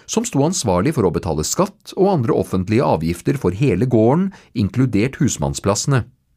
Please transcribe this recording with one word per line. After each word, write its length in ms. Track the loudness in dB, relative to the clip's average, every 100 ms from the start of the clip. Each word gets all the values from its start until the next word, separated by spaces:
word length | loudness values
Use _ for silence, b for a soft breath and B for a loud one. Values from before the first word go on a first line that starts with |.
som 220 | B -4 -2
sto 140 | 0
ansvarlig 480 | 0 0 0 0 0 2
for 100 | 0
å 40 |
betale 300 | 0 -2 -4 -2
skatt 460 | -2 -2 -4 -10 0
og 140 | 2
andre 260 | 2 2 0
offentlige 480 | 0 -2 0 0
avgifter 540 | 2 0 0 -4 -4 -2
for 160 | -2 0
hele 320 | 0 0 2
gården, 400 | 4 4 4 0 B B
inkludert 640 | -4 -2 0 0 0 -2 0
husmannsplassene. 840 | -2 0 -4 -2 -2 -2 0 -2 -2 _ _